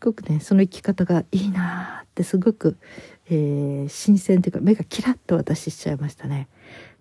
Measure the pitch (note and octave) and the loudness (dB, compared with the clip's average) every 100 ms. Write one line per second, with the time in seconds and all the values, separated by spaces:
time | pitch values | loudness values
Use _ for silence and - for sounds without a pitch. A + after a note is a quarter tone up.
0 | A#3 G#3+ - D3+ - F#3+ F#3+ - - F#3 | -4 -4 -2 -2 2 4 4 0 -4 -2
1 | F3+ E3+ - F#3+ G3+ F#3 F3 F3+ F3+ - | 2 0 0 -2 0 -2 -4 -6 -10 -14
2 | - - F3+ F#3 A3 G#3+ D#3+ - - - | -12 -6 -2 2 2 2 -2 -2 -14 -20
3 | - - - D#3+ D3 C#3+ C#3+ C#3 C#3+ - | -20 -16 -2 0 0 0 -2 -4 -6 -2
4 | - G3+ - F#3 F3+ - F#3 G#3+ - - | 4 4 6 2 2 0 2 2 0 -4
5 | B3+ B3+ - E3 - D#3+ - - D#3 C#3+ | -2 -2 0 -2 0 -4 -6 -8 -6 -4
6 | D3 - C3+ C#3 C3+ _ - - - _ | -6 -8 -6 -6 -8 _ -20 -20 -20 _